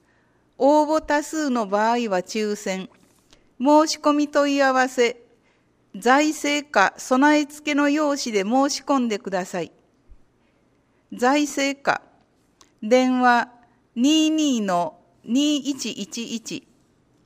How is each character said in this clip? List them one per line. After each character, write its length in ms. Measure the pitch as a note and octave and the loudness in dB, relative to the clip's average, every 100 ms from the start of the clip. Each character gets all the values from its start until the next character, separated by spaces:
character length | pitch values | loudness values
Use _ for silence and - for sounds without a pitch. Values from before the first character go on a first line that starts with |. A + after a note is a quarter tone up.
| _ _ _ _ _ - | _ _ _ _ _ 0
応 260 | C4+ D4+ D4 | 2 4 2
募 160 | D#4 | -2
多 220 | D#4 D4 | 0 -2
数 260 | D4 D#4+ C#4+ | -2 -4 -2
の 160 | A#3+ G3 | -2 -2
場 220 | G3+ A3+ | 0 0
合 40 | A#3+ A3+ | 0 -2
は 140 | F3+ | -4
抽 340 | - A3 G#3+ G#3 | -4 -4 -4 -4
選。 320 | G3+ F#3+ F#3 _ _ _ _ _ _ - | -6 -8 -10 _ _ _ _ _ _ -4
申 280 | C4 D4+ D#4 | 4 4 4
し 100 | - | 0
込 160 | D4 | 0
み 140 | D4 D4 | 0 0
問 280 | D4 C#4+ C#4 | 0 2 2
い 60 | |
合 120 | C4+ | 2
わ 140 | B3+ B3+ | 2 0
せ、 340 | C4 A#3+ - _ _ _ _ _ _ _ F#3+ | 0 0 -2 _ _ _ _ _ _ _ -4
財 380 | A#3 C#4 D4+ | 2 4 2
政 360 | D4+ C#4+ D4 C#4+ | -2 -4 -4 0
課 240 | G#3 - - | 2 2 0
備 420 | - B3+ D4 D4+ | -2 2 4 4
え 60 | D4 | 0
付 260 | - D4 | -6 -4
け 20 | |
の 160 | C#4+ D4 | 0 0
用 260 | D4 D4 C#4+ | 0 0 -2
紙 160 | B3 | -2
で 120 | G#3 | -2
申 260 | G3 B3+ C#4 | 0 0 0
し 140 | - | -2
込 160 | - C4+ | -2 0
ん 80 | A#3 | 0
で 100 | G3+ | -4
く 140 | F#3+ | -4
だ 120 | F#3 | -6
さ 180 | F#3 F#3 | -6 -8
い。 100 | D#3+ _ _ _ _ - _ _ _ _ _ _ _ _ _ | -10 _ _ _ _ -20 _ _ _ _ _ _ _ _ _
財 360 | G3 B3 D4 D4 | -2 0 2 0
政 340 | C#4+ C#4 C#4 | -2 -4 -2
課、 220 | - - - _ _ _ _ _ _ _ | -4 -4 -8 _ _ _ _ _ _ _
電 380 | G#3+ B3+ B3+ B3+ | 0 2 2 2
話 280 | B3 A#3+ A#3+ - _ _ _ A#3 | 2 2 0 -10 _ _ _ -2
二 340 | C#4 D#4 D#4 | 2 4 2
二 320 | D#4 D4 A#3+ | 0 0 0
の 380 | G3 F3 E3+ - _ _ | 0 -2 -2 -8 _ _
二 340 | - B3+ D4 D4 | -4 0 0 -2
一 320 | C4+ C#4 A3+ | -4 -8 -8
一 460 | - G#3 A#3 A3+ A3+ | -10 -12 -10 -10 -10
一。 320 | - - - _ _ _ _ _ | -10 -14 -16 _ _ _ _ _